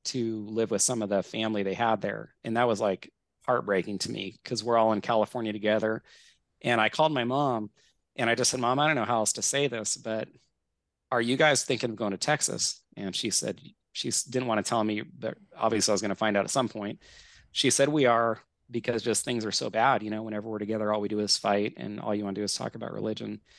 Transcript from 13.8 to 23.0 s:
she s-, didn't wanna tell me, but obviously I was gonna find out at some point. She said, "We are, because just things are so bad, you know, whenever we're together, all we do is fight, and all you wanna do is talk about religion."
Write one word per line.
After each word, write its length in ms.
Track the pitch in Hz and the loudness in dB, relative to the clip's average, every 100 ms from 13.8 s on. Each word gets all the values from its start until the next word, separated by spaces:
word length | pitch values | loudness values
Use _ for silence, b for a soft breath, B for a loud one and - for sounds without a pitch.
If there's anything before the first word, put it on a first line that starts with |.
| _ | _
she 160 | - 131 | -8 -4
s-, 160 | - | -2
didn't 240 | - 127 127 | -2 -2 0
wanna 140 | 107 | 0
tell 220 | - 117 | 2 0
me, 160 | 107 107 | 0 -2
but 380 | - - 110 - _ - | -6 -8 -8 -8 _ -2
obviously 360 | 113 110 110 | 0 2 2
I 20 | |
was 80 | 98 | 2
gonna 120 | 104 | 0
find 220 | 92 110 101 | 0 2 2
out 80 | |
at 60 | - | 0
some 180 | 135 113 | 0 -2
point. 320 | 107 104 - B B B B B | -4 -8 -8 B B B B B
She 180 | - 131 | 0 2
said, 180 | - 139 | 4 4
"We 160 | 151 | 6
are, 380 | 123 117 117 110 _ _ - | 6 6 4 0 _ _ -8
because 320 | 120 123 113 | -6 -2 -2
just 220 | 117 107 | 0 0
things 220 | 131 120 107 | 0 -2 -2
are 60 | |
so 180 | - 113 | -2 -2
bad, 320 | 110 135 113 | 2 4 2
you 80 | 107 | 0
know, 120 | 107 | -6
whenever 260 | 110 104 113 | -6 -6 -6
we're 80 | 107 | -6
together, 340 | 104 110 104 | -4 -2 0
all 80 | 107 | 0
we 80 | 101 | 0
do 120 | 104 | -2
is 180 | 104 - | 0 0
fight, 340 | 104 101 110 - | 2 2 0 -4
and 220 | 104 104 | -10 -6
all 140 | 110 | -4
you 100 | 104 | -4
wanna 100 | 101 | -4
do 80 | 98 | -4
is 120 | 101 | -4
talk 200 | - 113 | -4 -6
about 180 | 113 117 | -8 -8
religion." 480 | 104 | -6